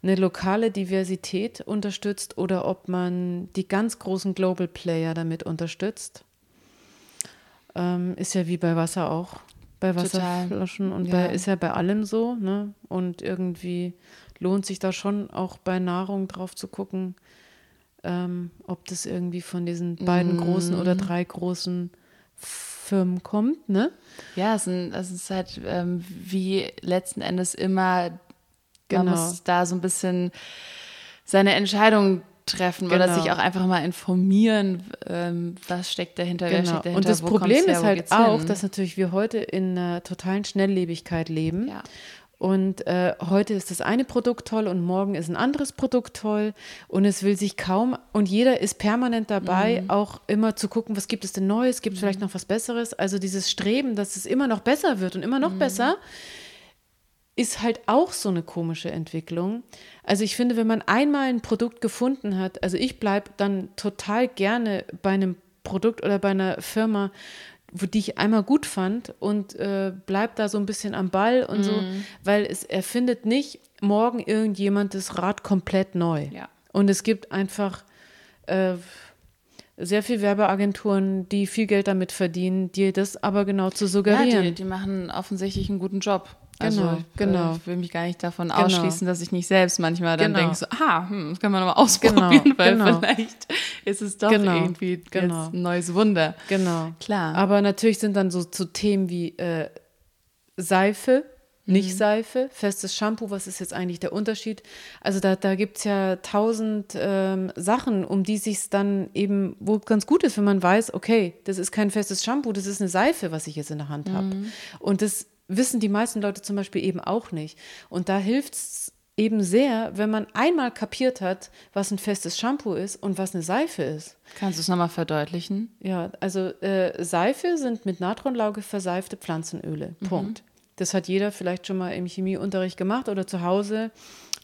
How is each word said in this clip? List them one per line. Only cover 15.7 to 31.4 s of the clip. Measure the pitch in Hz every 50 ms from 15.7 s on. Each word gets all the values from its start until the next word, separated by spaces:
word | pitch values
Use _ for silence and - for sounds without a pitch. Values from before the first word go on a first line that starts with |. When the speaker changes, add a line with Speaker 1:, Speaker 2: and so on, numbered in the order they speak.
| 185 185
Speaker 1:
Nahrung | 185 180 175 180 190 185 202 196 190 185
drauf | - 185 185 185 -
zu | - - 190
gucken, | - - 196 190 - 190 185 185 180 _ _ _ _ _ _ _ _ _ _ _ _ _ _ _ _ _ _
ähm, | 170 175 175 180 180 180 175 175 170 - - - -
ob | 180 170 _ -
das | 180 175 -
irgendwie | - - 180 180 180 175 180
von | 175 - - 180 175
diesen | 170 175 170 175 175 170
beiden | 170 185 180 175 175 175 175 170
Speaker 2:
Mm. | 170
Speaker 1:
großen | 170 170 175 185 175 175 175
oder | 175 180 180 180
drei | 185 196 190 175 175 180
großen | 175 - - 170 180 180 175 - 180 180 180 175 175 - _ _ _ _ _ _ _ _
Firmen | - - - - - - - - - - - 202 196 185 180 180 180 -
kommt, | - - 208 214 247 311 320 - -
ne? | 196 190 226 330 - - _ - - - - - -
Speaker 2:
Ja, | - 185 214 226
es | 208 -
sind, | 185 180 180 180 170 -
es | - 185 180
ist | 185 175 - -
halt, | 190 190 180 - - - -
ähm, | 98 156 180 175 175 180 175 170 180
wie | 185 - 175 180 185 190 185 185 190 190 - - - -
letzten | - 180 180 185 185 - - -
Endes | - - 180 180 185 180 -
immer, | - - 190 190 190 185 185 185 180 175 175
man | 170 175 _ _ - _ _ _ _ _ _ _ _ _ _ _
Speaker 1:
Genau. | - 190 185 180
Speaker 2:
muss | 180 170 165 170 175 175 _
da | - 180 175 180 170
so | 180
ein | 185
bisschen | 165 185 185 - - 185 180 180 180 180 - - - - - - - - - - - - - - - - - - _
seine | - - 196